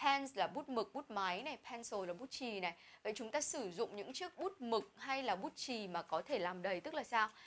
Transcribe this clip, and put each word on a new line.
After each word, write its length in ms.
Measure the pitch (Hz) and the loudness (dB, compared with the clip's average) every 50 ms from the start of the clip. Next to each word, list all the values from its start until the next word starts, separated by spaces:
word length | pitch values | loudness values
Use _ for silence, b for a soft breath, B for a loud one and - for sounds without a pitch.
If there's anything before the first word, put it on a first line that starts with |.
| - | 4
Pens 340 | 269 277 277 277 262 - | 6 6 6 2 0 0
là 100 | 202 180 | 2 2
bút 220 | 170 175 277 294 - | 2 2 -4 -4 0
mực, 260 | 262 226 214 - - | 0 0 0 0 -2
bút 160 | 269 294 - | -6 -6 -4
máy 320 | 226 202 190 185 180 196 254 | -2 0 2 2 0 0 -2
này, 160 | 302 269 - - - | -4 -6 -6 -8 -10
pencil 360 | 247 233 233 - 233 202 185 | -10 -8 -6 -4 -2 -2 -2
là 60 | 175 175 | -2 -4
bút 180 | 175 254 269 | -4 -6 -8
chì 300 | - - 277 240 214 196 | -6 -4 -4 -2 -2 0
này. 160 | 180 170 170 B B B B B - | -2 -2 -2 B B B B B -4
Vậy 100 | 214 214 | -4 -2
chúng 140 | - 233 220 | -2 -4 -2
ta 100 | 277 302 | 0 0
sử 300 | - - - 302 233 185 | 0 0 0 -2 -4 -4
dụng 260 | 170 180 233 - 196 | -2 -2 -2 -2 -2
những 160 | 202 196 - 269 | -6 -8 -6 -6
chiếc 260 | - 359 359 - - | -6 -6 -6 -4 -4
bút 220 | 320 392 381 - | -4 -4 -2 -4
mực 320 | 247 233 226 214 - - - | 0 2 2 2 2 0 -8
hay 260 | - - 277 269 269 262 | -10 -2 0 0 2 4
là 140 | 233 190 | 2 2
bút 200 | 185 208 320 - | 2 0 -4 -4
chì 320 | - - - 247 220 208 185 | -6 -4 -2 -2 -2 -2 -2
mà 140 | 175 170 165 | -2 -2 0
có 200 | - - - 185 | 2 0 0 2
thể 160 | - - 202 | 2 0 2
làm 240 | 175 180 180 180 175 | 2 2 0 0 0
đầy, 180 | 196 190 175 | 0 0 0
tức 140 | - 311 320 | 0 -2 -2
là 100 | 302 240 | -2 -2
sao? 240 | - 247 226 214 226 B B B | 2 4 4 4 4 B B B